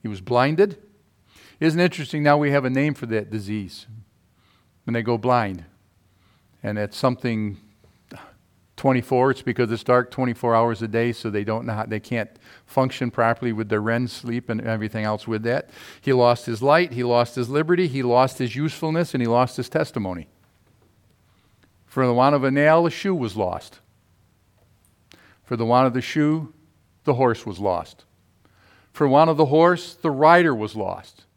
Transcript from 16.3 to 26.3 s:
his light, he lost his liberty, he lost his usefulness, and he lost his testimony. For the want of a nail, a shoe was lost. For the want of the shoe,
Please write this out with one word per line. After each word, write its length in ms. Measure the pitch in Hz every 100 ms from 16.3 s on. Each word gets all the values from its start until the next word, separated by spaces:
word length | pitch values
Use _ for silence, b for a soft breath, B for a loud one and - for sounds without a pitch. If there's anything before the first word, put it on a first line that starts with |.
| 117 -
his 160 | 113
light, 300 | 131 156 180
he 120 | 123
lost 320 | 123 120 120 -
his 120 | 120
liberty, 380 | 143 156 175 180
he 160 | 135
lost 360 | 123 120 131 -
his 180 | 123 110
usefulness, 580 | 151 - 160 160 170
and 80 | 135
he 60 | 120
lost 280 | 117 127 -
his 120 | 123
testimony. 580 | 156 147 - 98 87 76 _ _ _ _ _ _ _ _ _ _ _ _ _ _ _ _
For 200 | - 127
the 80 |
want 200 | 120 131
of 80 | 147
a 80 | 131
nail, 340 | 135 147 160
a 60 | 170
shoe 240 | 160 202
was 220 | 185 117 98
lost. 420 | 92 85 - - _ _ _ _ _ _ _ _ _ _ _ _ _ b b b
For 120 | _ 120
the 100 | 113
want 200 | 123 131
of 60 |
the 80 | 123
shoe, 520 | - 156 151